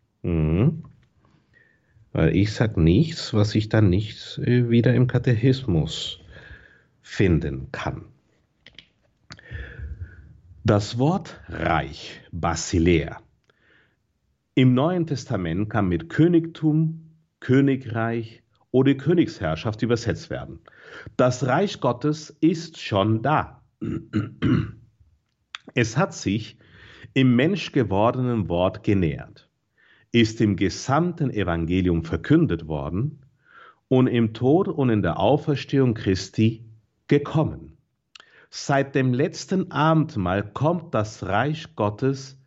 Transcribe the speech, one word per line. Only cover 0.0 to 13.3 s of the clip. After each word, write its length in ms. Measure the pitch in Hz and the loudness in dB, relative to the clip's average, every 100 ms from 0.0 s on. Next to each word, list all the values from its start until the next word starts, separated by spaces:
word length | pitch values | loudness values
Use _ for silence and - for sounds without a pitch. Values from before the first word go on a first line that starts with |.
| _ _ | _ _
Mhm. 600 | 92 82 78 85 139 - - - _ _ _ _ _ _ _ _ _ _ _ | -4 0 2 2 2 0 -8 -20 _ _ _ _ _ _ _ _ _ _ _
Weil 220 | - 80 | 0 2
ich 200 | 82 107 | 2 0
sag 240 | - 110 104 | 0 -2 2
nichts, 560 | 80 92 160 - - | 4 4 2 -2 -4
was 200 | 107 104 | 0 0
ich 140 | 107 107 | 0 0
dann 220 | 110 104 | 2 4
nicht, 480 | 92 107 - - - | 2 -2 -10 -16 -6
äh, 320 | - 123 120 | 0 2 2
wieder 240 | 117 123 | 2 4
im 120 | 120 123 | 4 2
Katechismus 1120 | 123 131 113 131 127 - 85 69 - - - - - - - - _ _ _ | 2 0 2 2 0 0 0 -2 -6 -10 -12 -18 -20 -20 -20 -20 _ _ _
finden 680 | - - 98 78 76 67 67 | -10 0 2 2 0 -6 -10
kann. 340 | - - 65 - _ _ _ _ _ - - - _ _ _ _ - - - - - - - - - - - _ - | -10 -8 -10 -14 _ _ _ _ _ -20 -20 -20 _ _ _ _ -20 -16 -14 -14 -14 -14 -14 -16 -18 -20 -20 _ -4
Das 320 | - 104 107 117 | 2 2 2 0
Wort 420 | 143 190 - - - | 0 0 -4 -14 -14
Reich, 720 | 80 82 80 69 73 - - - | -6 0 0 -2 -8 -16 -18 -14
Basilea, 880 | 85 85 80 - 90 85 82 71 - - | -6 -4 -2 -2 2 4 4 0 -8 -18